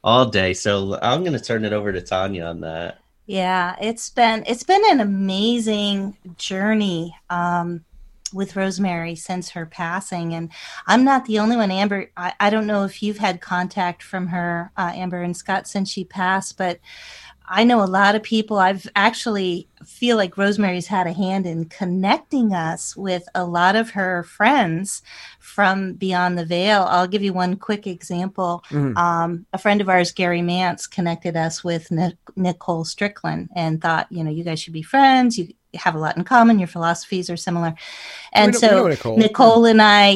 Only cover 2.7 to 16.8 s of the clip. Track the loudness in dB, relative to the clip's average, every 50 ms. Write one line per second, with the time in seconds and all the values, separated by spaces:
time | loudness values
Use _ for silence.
2.7 | -10 -8 -10 -10 -12 -16 _ _ _ _ _ -10 -6 -4 -4 -2 -2 -2 -2 -4
3.7 | -6 -8 -8 -8 -8 -8 -12 -8 0 2 2 2 2 0 -4 -6 -6 -6 0 2
4.7 | 2 4 6 4 4 4 2 0 0 -2 -2 -2 -2 0 0 0 0 0 0 -2
5.7 | -2 -2 -2 -2 -2 -2 -4 -6 -10 -14 _ -20 -16 -12 -10 -8 -4 -2 0 0
6.7 | 2 2 0 0 -2 -4 -6 -8 -10 -16 _ _ -4 -2 -2 0 0 -2 -2 -4
7.7 | -6 -10 -12 _ -20 -20 -20 -20 _ _ _ -12 -8 -6 -8 -6 -4 -4 -4 -4
8.7 | -2 -2 -2 -2 -2 -4 -6 -8 -10 -10 -10 -8 -8 -8 -8 -8 -10 -10 -12 -12
9.7 | -10 -8 -6 -6 -6 -6 -6 -8 -8 -6 -6 -6 -6 -6 -8 -10 -12 -16 -18 -18
10.7 | -18 -14 0 2 4 4 6 4 4 2 0 0 0 0 2 2 2 2 0 0
11.7 | 0 0 0 -2 -2 -4 -6 -8 _ -10 -10 -10 -4 0 0 2 2 2 0 0
12.7 | -2 -2 -2 -4 -6 -6 -6 -6 -4 -2 -2 -2 -2 -4 -6 -6 -4 -4 -4 -4
13.7 | -4 -4 -4 -4 -4 -8 -12 -10 -8 -6 -6 -4 -4 -4 -4 -4 -4 -4 -6 -8
14.7 | _ -6 -6 -4 -4 -6 -8 -6 -6 -6 -6 -6 -6 -8 -6 -4 -4 -4 -4 -6
15.7 | -6 -4 -4 -4 -6 -10 -10 -10 -6 -4 -2 0 0 -2 -2 -6 -8 -6 -4 -4
16.7 | -4 -6